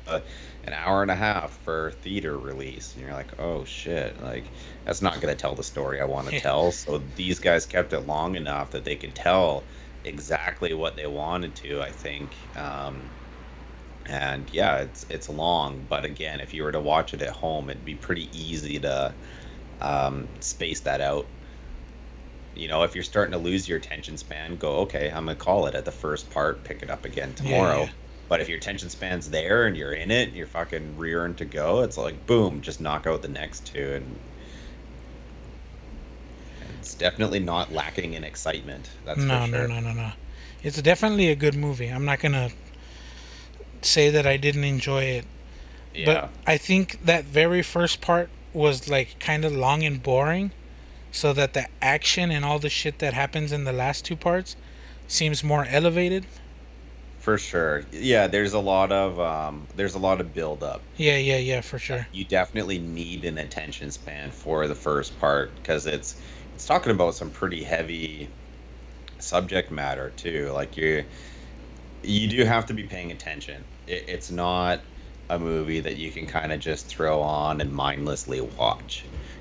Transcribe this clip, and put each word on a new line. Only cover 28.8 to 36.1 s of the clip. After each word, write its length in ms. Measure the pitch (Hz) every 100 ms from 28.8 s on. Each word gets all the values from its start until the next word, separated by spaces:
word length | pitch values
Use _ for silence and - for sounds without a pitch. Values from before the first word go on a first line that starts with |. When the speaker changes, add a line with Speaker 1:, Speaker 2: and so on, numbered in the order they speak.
| 87
Speaker 1:
span's 400 | - 92 90 78
there 360 | 78 85 113 113
and 100 | 82
you're 160 | 71
in 180 | 78 85
it, 180 | 120 110
and 80 | 85
you're 100 | 76
fucking 480 | 82 82 82 76 76
rearing 360 | 82 82 87 85
to 80 |
go, 380 | 73 73 78 110
it's 140 | 123 -
like, 280 | 65 73 -
boom, 340 | 117 95 73
just 180 | 80 76
knock 260 | 78 76 80
out 160 | 78
the 60 | 73
next 380 | 69 76 - -
two, 260 | 71 69
and 240 | 69 65 - - - - - - - - - - - - - - - - - - - -